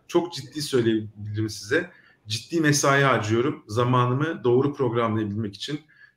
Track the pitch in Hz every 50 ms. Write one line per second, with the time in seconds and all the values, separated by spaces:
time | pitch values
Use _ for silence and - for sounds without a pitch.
0 | _ - - 170 170 175 - 139 117 - - 156 147 - 135 127 113 113 113 110
1 | 107 104 104 104 104 107 104 104 107 107 104 - 101 104 123 165 180 180 - -
2 | _ _ _ _ - 104 110 110 - - 165 170 156 147 143 - - - 139 139
3 | 139 135 123 113 107 104 110 117 123 151 - - - - 104 117 123 123 127 123
4 | 123 123 127 135 151 160 170 202 - 123 120 123 143 143 143 - 135 120 113 120
5 | 117 113 107 110 107 101 101 107 113 101 101 - - - 147 151 - _ _ _
6 | - - _